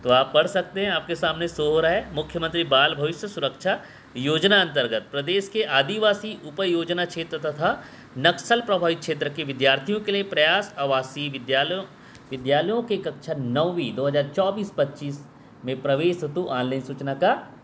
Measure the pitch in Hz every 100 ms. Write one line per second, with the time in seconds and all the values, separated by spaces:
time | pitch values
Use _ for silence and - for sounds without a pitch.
0 | 127 127 135 147 170 185 175 190 202 170
1 | 156 170 170 160 170 - 151 156 160 185
2 | 240 156 156 175 160 170 160 135 147 156
3 | 151 170 208 202 139 - 185 214 - -
4 | - 123 135 156 185 202 175 143 120 110
5 | 104 143 139 190 196 220 214 139 143 214
6 | 214 202 214 214 147 147 190 170 160 175
7 | 175 170 160 160 151 143 170 269 - -
8 | - 127 147 175 - 233 233 190 170 165
9 | - 151 147 147 147 135 135 135 139 208
10 | 214 202 196 - 156 185 202 - 143 135
11 | 131 147 147 135 120 131 147 180 190 -
12 | - - - 131 127 143 170 226 240 196
13 | 170 - - 151 123 127 165 175 131 107
14 | 139 143 143 165 190 202 202 - 143 -
15 | 147 143 - - - - 123 131 139 139
16 | 170 175 151 143 185 127 127 135 127 139
17 | 139 135 180 254 - -